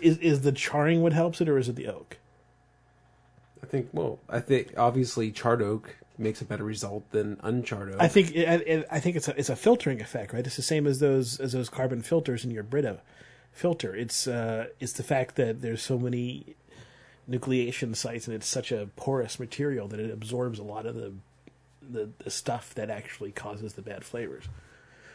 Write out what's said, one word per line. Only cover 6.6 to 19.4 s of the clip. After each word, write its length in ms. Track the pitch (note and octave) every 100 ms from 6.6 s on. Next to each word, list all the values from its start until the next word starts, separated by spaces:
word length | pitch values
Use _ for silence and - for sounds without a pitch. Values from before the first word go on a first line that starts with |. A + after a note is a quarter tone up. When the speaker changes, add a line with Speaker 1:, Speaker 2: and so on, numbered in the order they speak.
Speaker 2:
result 460 | G#2 G#2+ G#2 G#2 -
than 300 | A2 G#2 G2+
uncharred 520 | - B2 A#2 G#2 G2 F#2+
oak. 20 |
Speaker 1:
I 80 | E3+
think, 240 | G3+ E3+ D#3
I, 160 | E3
I, 320 | E3+ D#3+ D#3+ D#3
I 80 | D#3
think 160 | E3+ E3
it's 100 | D3
a, 100 | C#3+
it's 120 | C#3
a 80 | C3
filtering 420 | G#3+ A#3+ - B2
effect, 320 | G#2+ B2 G2+
right? 140 | A#2 B2+
It's 80 | -
the 60 |
same 260 | B2+ D#3 D3
as 120 | C3
those, 380 | C#3+ C3+ B2 A#2+
as 140 | C3+
those 160 | B2+ A#2+
carbon 320 | - C3 B2
filters 440 | A2+ E3 D#3 A#2+ B2
in 60 |
your 120 | A2+
Brita 380 | G#2 C#3 C3 F#2+ - - - - _
filter. 420 | - F3 E3 G#2+
It's, 320 | G2 A#2 - C3+
uh, 420 | A#2+ A2+ A2+ A#2 -
it's 140 | B2
the 100 | -
fact 320 | B2 C#3 B2 -
that 260 | A#2+ A2+
there's 200 | B2 A2+
so 160 | - C3
many 560 | B2 B2 B2 C3+ - - _ - - - - - -
nucleation 680 | B2 C3+ B2+ A#2+ - B2 A2
sites, 320 | A#2+ A#2 A#2
and 80 | A2
it's 100 | -
such 240 | B2+ A#2
a 160 | A2+ G#2 -
porous 420 | - C#3 A2+
material 480 | -